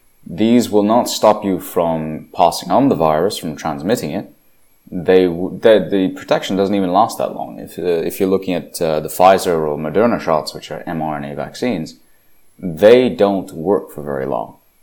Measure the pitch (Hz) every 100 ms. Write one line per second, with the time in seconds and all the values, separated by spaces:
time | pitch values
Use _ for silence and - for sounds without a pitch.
0 | _ _ - 85 110 120 107 104 104 107
1 | - - 110 107 101 90 - - 85 82
2 | 78 78 - - 87 - - 101 139 85
3 | 80 76 92 - 87 73 82 73 78 123
4 | 80 87 - _ _ _ _ _ _ 92
5 | 85 92 92 85 90 95 113 107 82 98
6 | 95 92 - 147 - 95 98 101 92 92
7 | 117 - 62 - - - - - 87 82
8 | 80 - 95 95 95 87 - - 82 78
9 | 78 - 90 95 92 82 78 73 78 80
10 | 117 92 85 78 73 78 - 76 - 82
11 | 78 73 71 71 69 - 123 95 78 -
12 | _ _ _ _ _ _ 92 80 104 123
13 | 127 85 110 95 - 82 80 101 - -
14 | 71 69 67 62 53 - _ _